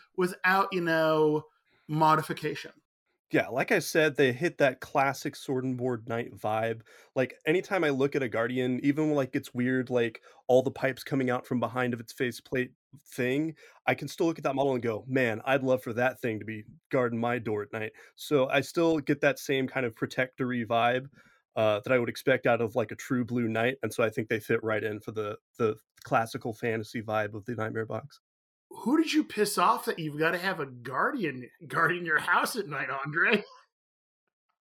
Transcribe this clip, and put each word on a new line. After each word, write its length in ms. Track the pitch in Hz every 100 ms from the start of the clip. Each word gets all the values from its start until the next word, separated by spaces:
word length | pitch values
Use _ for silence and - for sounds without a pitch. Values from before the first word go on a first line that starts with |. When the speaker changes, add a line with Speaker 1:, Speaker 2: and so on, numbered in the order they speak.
| _ -
Speaker 1:
without, 520 | 180 - 185 190 190
you 100 | 185
know, 600 | 170 160 156 156 156 151 - _ _ _ -
modification? 840 | 151 156 156 151 156 151 156 - - _ _ _ _ -
Speaker 2:
Yeah, 160 | 143 107
like 220 | 120 -
I 60 | 202
said, 380 | - 170 156 143
they 160 | 135
hit 240 | 123 170 -
that 220 | 139 127
classic 560 | - 147 139 135 143 -
Sword 280 | - 127
and 140 | 131 127
Board 320 | 127 117 117
Knight 240 | 117 120 104
vibe. 460 | 110 110 113 113 - - - 135
Like, 200 | 131 - 156
anytime 380 | 180 - 190
I 60 | 156
look 260 | 135 139 143
at 80 |
a 40 | 127
Guardian, 520 | 110 120 127 127 123
even 220 | 139 139 156
when, 100 | 147
like, 200 | 131 143
it's 180 | -
weird, 380 | 123 123 131 123
like, 300 | 123 117 - - - -
all 160 | 127
the 80 | 127
pipes 320 | - 135 127
coming 260 | - 143 127
out 160 | 123 -
from 140 | 123
behind 340 | 117 127 123
of 60 | 120
its 120 | 117
faceplate 600 | - 123 - - 131 127 _ _ 147 -
thing, 460 | - 123 139 160 151 - - -
I 80 |
can 140 | 131 143
still 180 | - 165
look 140 | 160
at 40 | 147
that 100 | 135
model 180 | 139
and 80 | 127
go, 240 | 113 104 131
"Man, 360 | 131 120 110 -
I'd 160 | 135
love 220 | 131 127
for 100 | 127
that 260 | 113 123 -
thing 200 | 123 107
to 60 | 104
be 180 | 110 - - -
guarding 300 | 135 123 117
my 180 | 120 123
door 240 | 113 104
at 100 | 104
night." 200 | 110 110 - - -
So 320 | - 147 131
I 120 | 139
still 360 | 131 170 165 160
get 240 | 139 143
that 160 | 147 131
same 300 | - 135 127
kind 180 | 135 120
of 100 | -
protectory 720 | 127 - 127 - 127 123 110
vibe, 400 | 117 120 127 139 _ - _ _ 117
uh, 260 | 107 104
that 120 | 123
I 60 | 131
would 100 | 117
expect 380 | - - 127 127
out 140 | 117
of, 140 | 113 123
like, 160 | 107
a 40 | 110
true 280 | - 127 117
blue 220 | 123 113
knight, 300 | 110 120 135
and 100 | 113
so 100 | -
I 60 | 110
think 200 | 120 110
they 100 | 110
fit 240 | - 113
right 200 | 110 110
in 180 | 107 104
for 100 | -
the, 260 | 107 104 107 _ -
the 160 | 113 - _ _
classical 480 | - 127 113 120 123 107
fantasy 480 | 120 110 101 120
vibe 320 | 107 107 104 110
of 100 | -
the 80 |
Nightmare 320 | 110 110 113 110
Box. 360 | 110 143 - _ _ _ _ - -
Speaker 1:
Who 140 | 220 320
did 100 | 311
you 120 | 294
piss 340 | - 208 208 -
off 280 | 175 240 -
that 120 | 180
you've 220 | 156 147
gotta 180 | 160 175
have 220 | 190 170
a 80 | 135
guardian 800 | 123 120 131 226 285 160 127 120 - 156
guarding 380 | 160 160 175 170
your 140 | 151
house 360 | 175 202 254 220
at 120 | 156
night, 200 | 143 135
Andre? 520 | 135 143 165 196 202 - - _ _ _ _ _ _ _ _ _ _